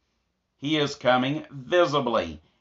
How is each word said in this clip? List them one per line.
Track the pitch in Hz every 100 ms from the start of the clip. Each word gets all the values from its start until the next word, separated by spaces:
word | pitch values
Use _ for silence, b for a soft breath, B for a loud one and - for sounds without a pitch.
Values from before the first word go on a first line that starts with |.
| _ _ _ _ _ _
he | 139 156
is | 143 -
coming | - 127 131 151 -
visibly. | 139 123 175 165 143 120 110 82 76 _ _